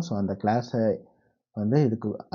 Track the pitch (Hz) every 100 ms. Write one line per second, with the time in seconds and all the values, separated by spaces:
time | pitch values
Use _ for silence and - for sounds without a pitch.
0 | 170 104 95 98 107 117 120 123 110 95
1 | - _ _ _ _ - 104 139 139 113
2 | 107 - -